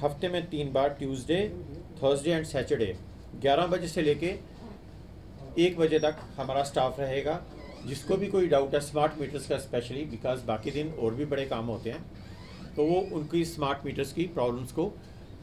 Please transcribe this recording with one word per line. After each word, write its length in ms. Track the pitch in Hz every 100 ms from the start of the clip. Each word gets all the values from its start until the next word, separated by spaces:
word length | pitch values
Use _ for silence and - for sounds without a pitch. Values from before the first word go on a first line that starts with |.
हफ्ते 280 | 143 - 185
में 200 | 175 -
तीन 240 | 151 143
बार, 160 | 131 143
ट्यूसडे, 600 | 143 135 131 120 170 208 180 - - - -
थर्सडे 360 | 135 139 143
and 140 | 170 151
सैटरडे, 520 | 139 123 139 107 92 - - - -
ग्यारह 320 | 131 143 175
बजे 200 | 180 165
से 140 | 151
लेके 340 | 156 147 165 196 - - - - - - - - - - - -
एक 180 | 175 180
बजे 220 | 160 156
तक 160 | 151 156 - -
हमारा 260 | 135 135
स्टाफ 360 | 139 - 127 117
रहेगा। 460 | 139 131 139 170 - - - - -
जिसको 320 | 135 - 190
भी 100 | 196
कोई 200 | 196 180
डाउट 260 | 143 139
है 60 | 143
स्मार्ट 320 | 143 151 147 156
मीटर्स 260 | 139 147 -
का, 40 | 139
specially 540 | 135 123 117 127 151 113
because 300 | 131 127 117
बाकी 260 | 110 -
दिन 200 | 135 156
और 220 | 160 113
भी 120 | 117 143
बड़े 200 | 139 135
काम 200 | 127 117
होते 260 | 107 -
हैं, 200 | 143 - - - - - - - -
तो 100 | 151
वो 160 | 180
उनकी 440 | 190 165 151 170 165
स्मार्ट 400 | - 143 139 143
मीटर्स 280 | 123 139
की 100 | -
प्रॉब्लम्स 480 | 180 185 123 120 131
को 220 | - 185 - - - - -